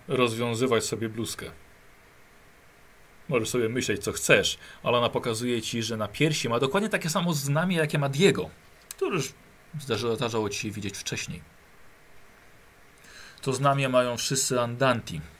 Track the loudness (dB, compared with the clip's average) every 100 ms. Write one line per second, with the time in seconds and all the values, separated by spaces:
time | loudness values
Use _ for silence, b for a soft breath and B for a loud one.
0 | -2 0 2 0 -2 0 2 2 0 -4
1 | -4 -4 -6 -8 -12 -14 -20 -20 -20 -20
2 | -20 -20 -20 -20 -20 -20 -20 -20 -20 -20
3 | -20 -16 -2 -2 0 0 0 0 -2 -2
4 | -2 -2 4 4 4 -2 b b 0 2
5 | 2 0 -2 -2 -2 -2 -2 -4 -4 -4
6 | -4 0 2 2 0 0 2 0 0 -2
7 | -2 0 0 0 0 0 2 2 2 2
8 | 0 4 4 4 -2 -10 -20 -20 -16 -6
9 | -2 -2 -4 -10 -20 -20 -14 -10 -4 -2
10 | 0 0 0 0 -2 -2 -6 -6 -8 -8
11 | -6 -6 -6 -10 -14 -20 -20 -20 -20 -20
12 | -20 -20 -20 -20 -20 -20 -20 -20 -20 -20
13 | b b b b -2 2 4 4 4 4
14 | 4 0 -2 0 0 0 0 2 2 2
15 | -2 -8 -10 -12